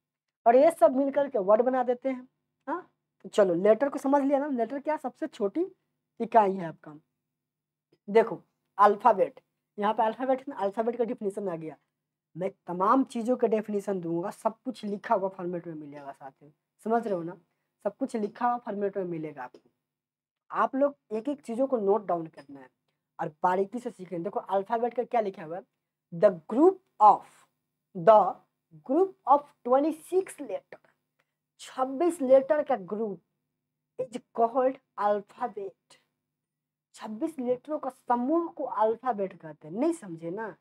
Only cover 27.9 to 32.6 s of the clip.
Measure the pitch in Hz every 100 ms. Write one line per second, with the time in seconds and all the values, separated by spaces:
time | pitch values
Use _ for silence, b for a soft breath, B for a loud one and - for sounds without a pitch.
27.9 | 190 165 202 185 - _ _ _ 156 -
28.9 | 302 381 - 240 285 - _ 240 269 311
29.9 | 311 - 370 370 - 247 185 _ - _
30.9 | _ _ _ _ _ _ _ - - 262
31.9 | 262 349 339 254 269 269 302